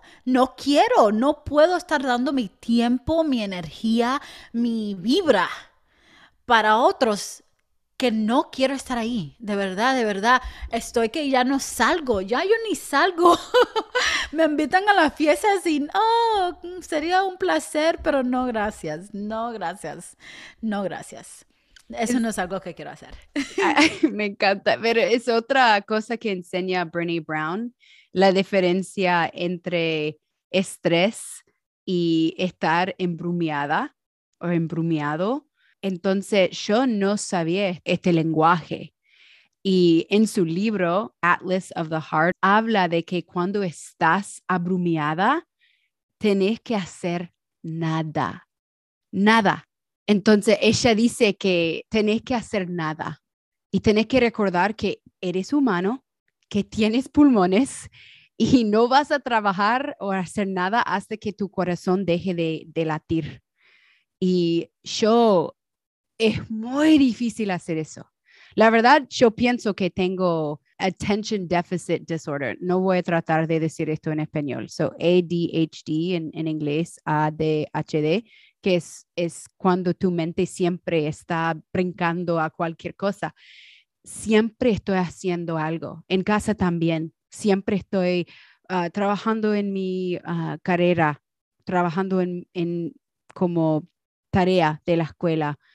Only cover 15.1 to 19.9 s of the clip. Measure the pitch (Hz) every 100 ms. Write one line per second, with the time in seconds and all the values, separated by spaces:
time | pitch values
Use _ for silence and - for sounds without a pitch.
15.1 | - 302 359 427 392 339 294 294 - 440
16.1 | 466 466 427 359 - 349 359 - 311 320
17.1 | 370 381 359 359 320 - 302 320 339 320
18.1 | 285 247 254 254 220 208 - 160 156 202
19.1 | 196 208 220 233 220 170 190 160